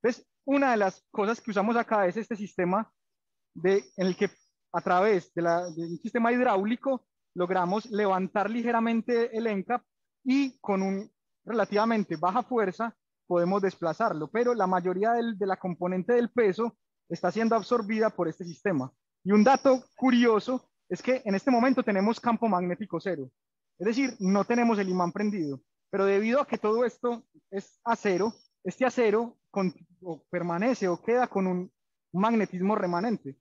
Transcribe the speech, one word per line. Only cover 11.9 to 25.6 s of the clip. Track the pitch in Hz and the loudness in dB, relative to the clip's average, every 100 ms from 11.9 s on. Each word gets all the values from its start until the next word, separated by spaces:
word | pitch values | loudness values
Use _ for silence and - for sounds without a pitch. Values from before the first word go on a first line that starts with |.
| 226 196 160 | 0 -2 -2
baja | 175 208 | 0 0
fuerza | - 247 202 170 226 - _ _ _ | -2 -2 -2 -2 -8 -8 _ _ _
podemos | 175 175 196 | 0 2 2
desplazarlo, | 190 - 170 156 226 156 151 | 0 -2 -6 -2 -2 -2 -4
pero | 220 240 | -2 0
la | 240 185 | 2 2
mayoría | 185 175 180 214 | 2 0 0 0
del, | 233 233 208 | 0 -2 -4
de | 196 | -4
la | 185 | -2
componente | 185 170 180 185 175 | -4 -4 -4 -4 0
del | 240 240 | 2 2
peso | - 214 185 233 - _ _ _ | 2 2 2 -4 -6 _ _ _
está | 170 175 | -4 -2
siendo | 196 226 226 | 0 0 0
absorbida | 196 240 202 220 214 | 0 -2 -2 0 0
por | 208 170 | 0 -4
este | 160 | -4
sistema. | 175 156 202 165 127 _ _ _ | -12 -4 -2 -2 -4 _ _ _
Y | 180 | 2
un | 208 | 6
dato | 214 269 277 254 - _ | 6 6 4 2 0 _
curioso | 262 247 240 214 - 254 _ _ _ | 2 4 4 4 0 -6 _ _ _
es | 180 | -8
que | - 254 | -2 -2
en | 220 | 0
este | 196 - | -2 2
momento | 247 254 262 | 2 2 2
tenemos | 240 202 202 233 | 0 0 0 0
campo | 240 226 226 | -2 0 0
magnético | 180 180 175 214 170 | 0 -2 -6 -6 -6
cero, | 196 165 131 _ _ _ _ _ | -6 -8 -8 _ _ _ _ _
es | 185 | -4
decir, | 233 262 - | 0 -2 -2
no | 185 202 | 0 2
tenemos | 190 240 240 214 | 2 2 2 2
el | 196 | 0
imán | 180 175 | 0 -2
prendido, | - 214 202 151 135 | -2 -4 -2 -4 -6